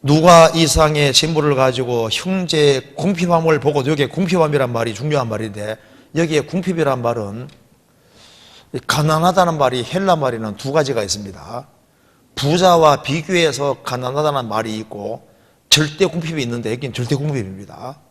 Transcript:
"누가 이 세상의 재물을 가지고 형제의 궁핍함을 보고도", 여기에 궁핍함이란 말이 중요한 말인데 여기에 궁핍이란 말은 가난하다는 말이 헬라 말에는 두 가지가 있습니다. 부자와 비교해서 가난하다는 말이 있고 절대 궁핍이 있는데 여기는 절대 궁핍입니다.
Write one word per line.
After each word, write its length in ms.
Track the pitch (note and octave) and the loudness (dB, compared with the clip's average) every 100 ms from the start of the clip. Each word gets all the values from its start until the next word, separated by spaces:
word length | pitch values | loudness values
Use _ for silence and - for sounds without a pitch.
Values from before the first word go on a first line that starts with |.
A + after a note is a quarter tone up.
"누가 460 | C3+ D3+ E3+ E3+ D#3+ | 2 4 8 10 8
이 160 | E3 D#3+ | 6 2
세상의 480 | D#3+ D#3 D3+ C#3+ | 4 2 2 2
재물을 400 | B2 D#3 D#3+ D3+ C3+ | 2 0 0 0 2
가지고 540 | C3 B2 B2 A#2+ A2+ | 2 0 -2 -2 -2
형제의 840 | - F3+ F#3+ F3 D#3 D3 C3 - - | -4 -4 -4 -2 2 4 2 -2 -4
궁핍함을 640 | E3 F3+ F3 E3+ D#3+ D#3 | -4 -2 0 2 2 2
보고도", 320 | D#3+ C#3+ C3 | 2 0 -2
여기에 160 | D3+ C3+ | 0 -2
궁핍함이란 680 | - F3+ F3+ D#3 D3 B2+ | -2 -2 2 2 0 -2
말이 200 | A#2+ A#2 | -2 -4
중요한 360 | G#2+ D3 D3 A#2+ | -4 -4 -2 -2
말인데 480 | G#2+ A2 G#2 G#2 A2 _ - _ D3+ | -6 -8 -8 -10 -12 _ -20 _ -4
여기에 260 | E3 D3+ | 0 0
궁핍이란 600 | B2 F#3 F3+ E3 C#3+ C3 | -2 -6 -4 -2 -2 0
말은 460 | A#2+ A#2 G2+ G#2+ C3+ - _ _ _ _ _ _ - - - - _ - - | -2 -4 -8 -10 -16 -20 _ _ _ _ _ _ -20 -20 -20 -20 _ -12 -4
가난하다는 680 | D3+ D3+ D#3 F3 F#3 F3 D#3 | 0 2 2 2 2 2 2
말이 260 | C3 B2+ | 0 0
헬라 320 | A#2 F3+ G3 E3 | -4 -2 0 0
말에는 420 | C3+ A#2 A2 F#2+ | 0 -4 -8 -8
두 140 | C3+ | -4
가지가 320 | D3+ C#3 A#2 | -2 0 -2
있습니다. 640 | G2+ G#2 G2 F2 D2 A#2 C#3 _ _ _ _ _ _ - | -4 -8 -10 -16 -16 -16 -16 _ _ _ _ _ _ -6
부자와 680 | C#3 F3 F#3 E3+ D#3 C#3 | 0 2 4 6 6 4
비교해서 800 | - D3+ D#3 F3+ D#3+ C3+ C#3+ B2+ | -2 -6 -2 0 0 0 -4 -4
가난하다는 640 | - B2 B2+ C#3 D3+ C#3+ A2+ | -6 -6 -4 -2 -2 -2 -4
말이 300 | G#2+ A2+ A2 | -4 -4 -8
있고 480 | G#2+ G#2+ G#2 A#2 _ _ _ _ _ | -10 -12 -10 -12 _ _ _ _ _
절대 360 | D3+ D3+ - F#3 | 0 0 0 -2
궁핍이 360 | F3 D#3+ E3 | 0 -6 -6
있는데 280 | A#2+ A#2+ A2+ | -4 -4 -6
여기는 220 | B2 C3+ | -6 -6
절대 220 | A2 A#2+ C#3 | -6 -2 -2
궁핍입니다. 840 | D3+ C#3 F#2+ F#2+ G2+ - A#2+ C#3+ _ | -2 -4 -6 -12 -18 -16 -16 -18 _